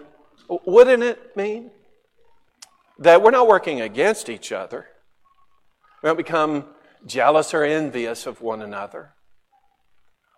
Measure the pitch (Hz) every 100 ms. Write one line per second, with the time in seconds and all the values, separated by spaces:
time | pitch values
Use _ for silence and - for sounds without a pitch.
0 | - _ _ _ - 175 185 214 254 240
1 | 240 226 - 202 208 220 240 _ _ _
2 | _ _ _ _ _ _ - _ _ -
3 | 170 170 220 254 233 190 170 131 110 113
4 | 190 214 - 104 - 98 95 120 - _
5 | _ _ _ _ _ _ _ _ _ _
6 | 156 165 165 160 156 147 139 - _ _
7 | 98 127 127 156 151 160 147 156 147 123
8 | 117 117 131 110 113 110 104 101 101 147
9 | 147 _ _ _ _ _ _ _ _ _
10 | _ _ _